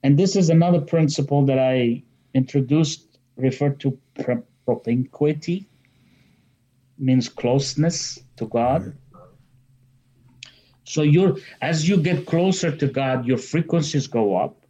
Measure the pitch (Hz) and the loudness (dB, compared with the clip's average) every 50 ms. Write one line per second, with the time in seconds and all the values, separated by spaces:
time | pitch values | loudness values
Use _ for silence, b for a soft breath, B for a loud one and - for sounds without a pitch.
0 | - 139 143 143 190 190 196 202 180 160 165 165 170 180 175 170 147 - - 165 | 4 4 4 4 4 2 2 2 2 4 4 4 4 4 2 0 0 0 0 2
1 | 160 147 147 - 143 139 143 143 139 135 135 131 131 131 131 127 123 117 117 120 | 2 2 0 -2 -2 0 2 2 2 2 2 2 2 2 2 2 0 0 -2 -4
2 | - _ _ _ _ _ _ 160 131 - - 143 135 120 143 156 160 147 - - | -8 _ _ _ _ _ _ -2 -2 0 0 -2 0 2 2 2 2 0 -2 -10
3 | _ _ _ _ _ _ _ - 131 131 131 - 147 143 143 - - 139 131 - | _ _ _ _ _ _ _ -2 -2 -2 0 0 -2 -2 -2 -2 -4 -4 -4 -4
4 | _ _ _ - 135 - 123 117 - _ _ _ _ - 117 - - 113 117 127 | _ _ _ -8 -4 -4 -4 -4 -6 _ _ _ _ -4 -4 -4 -2 -2 -2 -2
5 | 127 - _ - 147 147 156 147 - - 175 190 202 _ _ _ _ _ _ _ | -2 -4 _ -2 0 0 0 -2 -4 -6 -6 -6 -6 _ _ _ _ _ _ _
6 | b b b b b b b b b b b _ _ _ _ _ _ _ _ _ | b b b b b b b b b b b _ _ _ _ _ _ _ _ _
7 | 143 131 131 127 117 - - - - 120 123 139 139 - - - 151 170 175 - | 0 2 2 2 2 -2 -8 -6 -2 0 0 0 0 -2 -2 0 0 0 0 -4
8 | - - - - - - _ - 117 107 - 117 117 123 135 - 95 - - - | -8 -10 -12 -14 -20 -20 _ -12 -12 -4 -2 -2 0 0 0 -2 -4 -6 -16 -18
9 | _ _ _ - - - _ _ _ _ _ _ _ _ _ _ _ _ _ _ | _ _ _ -20 -20 -20 _ _ _ _ _ _ _ _ _ _ _ _ _ _
10 | _ _ _ _ _ _ _ _ - B B B B B B B _ - - 156 | _ _ _ _ _ _ _ _ -20 B B B B B B B _ -8 -4 0
11 | 151 147 147 170 190 190 - B B B B B - 147 170 156 151 170 202 185 | 2 4 4 4 4 2 0 B B B B B -4 -4 -2 -2 0 2 2 2
12 | 147 180 175 143 - - - 165 175 190 190 190 - 165 143 - 147 131 - 135 | 2 0 -2 -2 -4 -2 -2 0 2 0 0 0 -2 -4 -2 -2 -4 -2 -2 -2
13 | 135 131 131 123 120 120 127 117 - - - 160 170 - - 175 151 143 - 147 | -2 -2 -2 -2 -2 -2 -2 -2 -4 -4 -4 -4 -2 0 -2 -2 -2 -2 -2 -4
14 | 120 - - 117 110 101 95 92 - 147 - _ _ | -4 -2 -2 0 0 2 0 0 -2 -4 -6 _ _